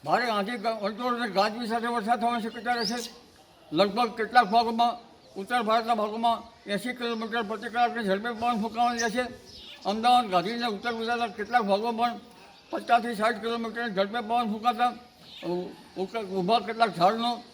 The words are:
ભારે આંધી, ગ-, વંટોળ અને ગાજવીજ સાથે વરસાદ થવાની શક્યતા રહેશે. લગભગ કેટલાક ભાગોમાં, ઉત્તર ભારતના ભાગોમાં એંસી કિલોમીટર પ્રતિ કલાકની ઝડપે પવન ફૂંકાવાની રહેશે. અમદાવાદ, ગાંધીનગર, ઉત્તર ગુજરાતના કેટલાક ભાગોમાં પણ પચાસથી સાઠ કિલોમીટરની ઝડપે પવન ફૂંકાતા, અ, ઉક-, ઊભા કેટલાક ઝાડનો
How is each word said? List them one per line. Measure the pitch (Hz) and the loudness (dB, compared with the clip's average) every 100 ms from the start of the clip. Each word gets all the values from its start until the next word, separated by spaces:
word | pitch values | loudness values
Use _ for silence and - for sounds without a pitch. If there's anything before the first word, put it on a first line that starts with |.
ભારે | 143 185 247 | 2 0 2
આંધી, | 208 196 | 0 -2
ગ-, | 247 220 226 | -2 -2 -2
વંટોળ | 202 214 254 | -4 -4 -2
અને | 233 240 | -2 0
ગાજવીજ | 185 208 214 233 | 2 2 0 -2
સાથે | 233 233 | -2 0
વરસાદ | 240 208 233 | -2 0 0
થવાની | 233 240 | 2 0
શક્યતા | 220 233 226 | -4 -6 -2
રહેશે. | 240 202 240 233 - - - - - - | 0 0 -4 -8 -14 -20 -20 -20 -20 -6
લગભગ | 156 202 196 240 202 | 2 2 2 -2 -2
કેટલાક | 214 240 | 4 4
ભાગોમાં, | 208 226 233 226 240 214 - - - - | 6 4 2 2 0 0 -14 -20 -16 -12
ઉત્તર | 196 247 | -2 -2
ભારતના | 220 226 226 | 2 2 2
ભાગોમાં | 226 208 214 233 226 - - - | 0 0 0 0 0 -4 -18 -6
એંસી | 196 247 | -4 -4
કિલોમીટર | 247 233 226 220 233 | -6 -4 -4 -4 -4
પ્રતિ | 208 220 233 | -4 -6 -4
કલાકની | 226 240 226 | 0 0 2
ઝડપે | 208 196 233 | 0 0 -2
પવન | 220 240 226 | -2 0 0
ફૂંકાવાની | 220 220 240 240 | -2 2 2 2
રહેશે. | 233 220 247 - - - - - | -2 -2 -4 -8 -18 -18 -18 -8
અમદાવાદ, | - 214 233 247 226 | -4 2 6 4 4
ગાંધીનગર, | 180 175 240 240 | 2 0 -2 -2
ઉત્તર | 202 233 | -2 -4
ગુજરાતના | 226 226 240 233 | -4 -2 -2 -2
કેટલાક | 185 208 240 | -6 0 0
ભાગોમાં | 202 202 226 226 240 208 | 4 2 2 0 -2 -2
પણ | - - - - - | -14 -20 -20 -20 -8
પચાસથી | 330 - 233 226 | -8 4 4 4
સાઠ | 208 214 220 | 0 0 0
કિલોમીટરની | 226 233 226 220 240 | -4 -4 -4 -4 -4
ઝડપે | 185 196 233 | 0 0 -2
પવન | 214 240 233 | 0 0 0
ફૂંકાતા, | 214 226 226 247 | 0 0 2 0
અ, | 233 - _ - - 170 180 180 - - - | 0 -16 _ -20 -10 -4 -4 -4 -12 -14 -8
ઉક-, | 190 233 | -6 -6
ઊભા | 196 190 180 233 | -4 -2 4 2
કેટલાક | 208 226 233 170 | 2 2 2 6
ઝાડનો | 180 226 240 233 - | 4 4 -2 -4 -10